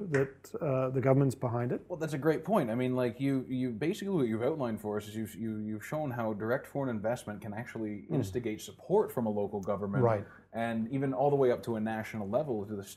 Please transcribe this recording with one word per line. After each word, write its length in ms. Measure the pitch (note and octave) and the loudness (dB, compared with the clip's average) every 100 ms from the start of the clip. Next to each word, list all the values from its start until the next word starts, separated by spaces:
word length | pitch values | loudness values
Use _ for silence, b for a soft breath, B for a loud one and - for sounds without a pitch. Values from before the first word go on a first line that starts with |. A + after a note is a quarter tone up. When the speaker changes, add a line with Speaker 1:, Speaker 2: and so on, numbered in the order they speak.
| G3+ | 2
Speaker 1:
that, 180 | C#3 C#3 - - - | 2 2 -2 -12 -4
uh, 280 | D#3+ C3 C3 | 0 2 2
the 120 | C3 | 2
government's 320 | B2 C3+ C#3 | 6 6 6
behind 380 | - B2+ A#2+ B2 | 2 -2 0 0
it. 100 | F3+ - | -2 -4
Speaker 2:
Well, 80 | F3 | -6
that's 160 | D#3 | -4
a 40 | D3 | 0
great 280 | C#3+ D3+ - | 2 2 2
point. 240 | G#3 B2 | 2 2
I 60 | A#2 | 0
mean, 200 | B2+ B2+ | 0 2
like, 240 | B2 A2 | 0 0
you, 240 | C#3 C3+ - | 0 0 0
you 220 | B2+ B2+ | -2 -2
basically 420 | A2 D3+ G#3 G3 | -2 -2 -2 0
what 140 | F#3 A#2+ | 2 2
you've 160 | A2 | 2
outlined 360 | A#2+ D#3 B2 G#2+ | 2 0 -2 -2
for 180 | G#2+ G#2 | -2 -4
us 100 | G#2 | -4
is 80 | G#2+ | -6
you've, 180 | G#2+ | -6
you, 240 | E2+ A2+ A2 | -6 -6 -4
you've 260 | G#2+ G#2+ - | -4 -6 -6
shown 260 | D#3 D3+ | -4 -4
how 220 | A#2+ A2+ | -2 -2
direct 340 | G#2 A2 C3+ - | -2 0 -2 -2
foreign 280 | C#3+ C3+ A2 | -4 -2 -2
investment 460 | G#2+ A#2+ - G#2 | -2 -2 -6 -10
can 120 | A2 | -8
actually 520 | G#2 B2 A#2+ G#2+ G#2 - | -10 -8 -6 -6 -6 -2
Speaker 1:
Mm. 60 | D3+ | -2
Speaker 2:
instigate 460 | G2+ A#2+ A2+ G#2+ | 0 -2 -4 -6
support 500 | - F#2+ - G3 - | -10 -16 0 2 2
from 140 | - A2+ | 0 0
a 60 | |
local 280 | G#2 G2+ G#2 | 0 -2 -2
government. 440 | F#2+ G2 G2+ G2+ | -2 -2 0 4
Speaker 1:
Right. 200 | A#2+ G#2+ - b b | 4 4 -2 b b
Speaker 2:
And 340 | A2 A#2 A2+ A2+ | -4 -2 0 -2
even 200 | C3+ C#3 | 0 0
all 200 | C3 C#3+ | 2 4
the 40 | C#3+ | 6
way 160 | C3 | 6
up 120 | A2+ | 4
to 120 | - A2+ | 0 0
a 40 | |
national 500 | G#2+ A2 G#2+ A2+ G2 | 0 -2 -4 -4 0
level 360 | A#2 D3+ A2+ G2+ | 0 0 -2 -2
to 100 | G#2 | -6
the, 80 | G2 | -8